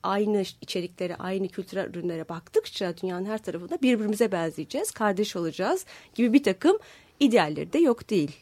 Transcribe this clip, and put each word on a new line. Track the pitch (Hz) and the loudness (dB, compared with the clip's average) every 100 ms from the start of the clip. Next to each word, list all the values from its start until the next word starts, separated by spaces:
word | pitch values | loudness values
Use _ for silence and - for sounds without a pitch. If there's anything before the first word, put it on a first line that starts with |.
aynı | 185 202 214 208 185 - | 0 0 2 2 0 -8
içeriklere, | - 185 175 - 180 170 | -8 -6 -6 -6 -8 -6
aynı | 180 190 190 | -6 -4 -4
kültürel | - 185 190 - | -6 -6 -6 -6
ürünlere | 175 170 165 160 | -6 -6 -6 -8
baktıkça | 170 - 427 - - 185 170 | -10 -2 -2 -2 -6 -6 -4
dünyanın | 185 180 196 | -6 -4 -4
her | 214 | -6
tarafında | - 170 180 339 | -6 -8 -8 0
birbirimize | 254 233 214 208 226 | 2 2 0 0 0
benzeyeceğiz, | 185 165 160 151 269 415 | 0 -2 -6 -6 -6 -6
kardeş | - 214 190 208 185 | 0 0 0 -2 -2
olacağız | 165 156 196 370 - - - - | -4 -2 -2 -2 -4 -20 -12 0
gibi | 233 | 4
bir | 269 | 4
takım | 214 185 311 427 - - _ _ | 4 2 2 2 -2 -20 _ _
idealleri | 285 220 156 151 165 | 4 6 4 -2 -2
de | 302 | 2
yok | 330 233 - | 4 2 0
değil. | 202 147 - | 0 0 -6